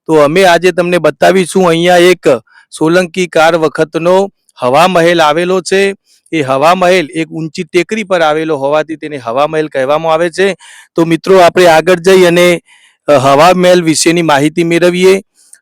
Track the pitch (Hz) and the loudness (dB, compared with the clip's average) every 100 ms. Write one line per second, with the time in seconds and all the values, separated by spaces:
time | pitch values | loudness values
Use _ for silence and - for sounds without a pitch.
0 | - 156 143 180 185 170 185 175 175 180 | -2 2 2 2 2 2 0 -2 -2 -2
1 | 151 - 175 190 170 190 175 165 175 175 | -2 0 0 0 -2 0 0 0 2 4
2 | 180 180 160 117 - _ _ - 156 180 | 2 2 0 -2 -4 _ _ -6 -2 0
3 | 175 185 180 165 160 165 156 - 156 160 | -2 -6 -2 0 2 0 -2 -4 -6 -4
4 | 170 190 196 _ _ _ 123 143 185 175 | 0 0 -2 _ _ _ -2 2 2 2
5 | 170 170 151 160 180 185 - 190 196 196 | 0 2 0 -2 -2 -4 -2 -2 -2 -6
6 | _ _ _ 165 131 135 160 185 180 185 | _ _ _ -6 -4 0 0 2 2 0
7 | 139 160 160 160 156 - 170 175 170 220 | -2 -8 -8 -10 -10 -12 -6 -4 -4 -6
8 | 190 180 156 156 160 143 139 156 151 156 | -4 -2 0 -2 -4 -4 -2 -2 -4 -10
9 | 151 143 117 127 151 156 156 135 131 156 | -12 -12 -8 -4 -4 -4 -4 -4 -2 -2
10 | 160 160 175 170 196 175 - - _ 170 | -2 -2 -2 -2 -4 -4 -14 -20 _ -4
11 | 165 160 180 190 170 190 175 160 160 175 | -2 -2 2 2 4 2 2 2 2 0
12 | 180 185 175 175 175 165 - _ _ _ | 2 2 4 2 2 0 -8 _ _ _
13 | - 139 139 139 175 185 180 180 160 147 | 0 0 2 4 4 2 2 2 0 -2
14 | 165 175 160 139 151 175 165 170 180 180 | -2 0 0 0 0 -2 -2 0 0 2
15 | 185 196 - _ _ _ | 2 0 -4 _ _ _